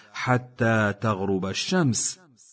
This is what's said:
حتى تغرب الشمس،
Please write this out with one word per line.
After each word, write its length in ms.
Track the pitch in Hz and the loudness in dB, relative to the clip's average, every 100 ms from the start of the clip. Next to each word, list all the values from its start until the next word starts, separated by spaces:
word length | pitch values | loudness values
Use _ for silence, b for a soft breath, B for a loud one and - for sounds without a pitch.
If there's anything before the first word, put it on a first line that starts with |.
| B | B
حتى 840 | - 127 123 127 - 113 110 104 98 | -8 0 0 -2 -2 2 2 2 0
تغرب 460 | 110 95 98 95 95 | -2 -2 0 0 -2
الشمس، 760 | 95 - 180 143 107 - - - _ - | -4 -2 0 2 2 -2 -4 -18 _ -20